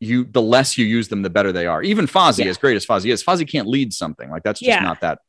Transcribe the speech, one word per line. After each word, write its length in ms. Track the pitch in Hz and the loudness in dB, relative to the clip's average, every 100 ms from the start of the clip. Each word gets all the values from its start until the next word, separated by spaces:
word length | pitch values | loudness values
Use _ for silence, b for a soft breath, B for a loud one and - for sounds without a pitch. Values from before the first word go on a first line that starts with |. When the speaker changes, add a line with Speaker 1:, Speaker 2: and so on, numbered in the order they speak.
Speaker 1:
you, 240 | 113 123 123 | -2 0 2
the 160 | 120 | 2
less 360 | 110 127 135 - | 4 4 2 0
you 80 | 110 | 0
use 220 | 117 107 | 0 -2
them, 140 | 101 | -4
the 80 | 98 | -2
better 240 | 95 98 | 0 2
they 120 | 90 87 | 0 -2
are. 160 | 80 | -2
Even 260 | 190 214 156 | 0 0 2
Fozzie, 320 | 190 165 104 | 4 4 4
Speaker 2:
Yeah. 60 | 98 | 0
Speaker 1:
as 60 | 90 | 0
great 180 | 139 104 | 2 2
as 100 | - | 0
Fozzie 260 | 101 107 | 0 0
is, 120 | 113 | 0
Fozzie 260 | - 180 151 | 0 -2 -2
can't 180 | 147 104 | -4 -2
lead 240 | 139 120 | -2 -2
something. 360 | - 78 - 65 | -4 -8 -10 -12
Like, 140 | 82 | -6
that's 160 | 104 - | -4 -2
just 80 | 247 | 0
Speaker 2:
Yeah. 140 | 196 | 0
Speaker 1:
not 180 | 82 82 | -2 -4
that, 180 | 82 76 | -4 -6